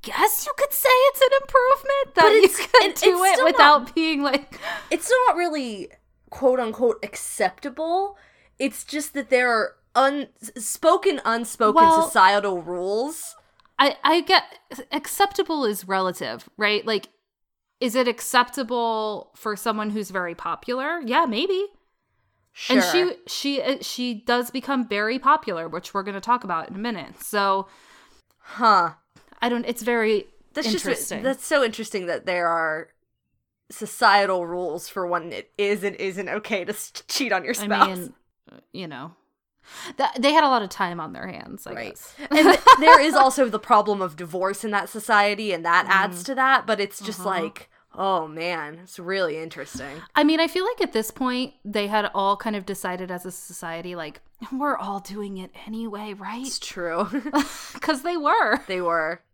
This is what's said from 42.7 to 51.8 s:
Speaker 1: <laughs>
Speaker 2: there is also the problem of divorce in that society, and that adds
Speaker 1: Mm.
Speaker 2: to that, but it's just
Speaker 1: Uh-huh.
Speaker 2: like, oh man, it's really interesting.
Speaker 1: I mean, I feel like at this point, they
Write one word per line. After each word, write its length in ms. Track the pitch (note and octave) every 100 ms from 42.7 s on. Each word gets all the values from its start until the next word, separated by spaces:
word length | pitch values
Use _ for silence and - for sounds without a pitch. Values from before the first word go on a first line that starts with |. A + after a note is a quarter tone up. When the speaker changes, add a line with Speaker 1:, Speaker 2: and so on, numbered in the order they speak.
Speaker 1:
<laughs> 100 | B3+
Speaker 2:
there 200 | D#4 D#4
is 140 | D4
also 340 | C#4+ C4 C4 B3+
the 100 | G#3
problem 420 | - A3 G#3 G3+
of 160 | F#3 D#3
divorce 460 | F3 F3+ F#3+ G3+
in 60 | A3
that 180 | G3+ F3+
society, 640 | A3 G#3 G#3+ G3+ G3+ G#3+
and 120 | E3+
that 220 | E3+ F3 -
adds 340 | F#3+ G3 F3+
Speaker 1:
Mm. 40 | F3+
Speaker 2:
to 80 | C4+
that, 300 | C4 C4 -
but 120 | G#3
it's 200 | G3+ -
just 200 | G#3 G3+
Speaker 1:
Uh-huh. 80 | F#3+
Speaker 2:
like, 380 | F#3 D#3+ - - _ _ -
oh 300 | F#3+ F#3 D#3+
man, 500 | D#3 E3+ E3+ D3 D#3+
it's 140 | F3+ -
really 380 | F3 F#3+ F3+ D#3
interesting. 600 | D#3+ D#3+ C3 C3 C#3 C#3+ -
Speaker 1:
I 80 | -
mean, 160 | D4+ D#4+
I 80 | E4
feel 160 | F4+
like 160 | F#4+ A#4+
at 120 | F#4
this 180 | A3+ A3
point, 440 | - B3+ B3 B3+ _
they 240 | G3+ G#3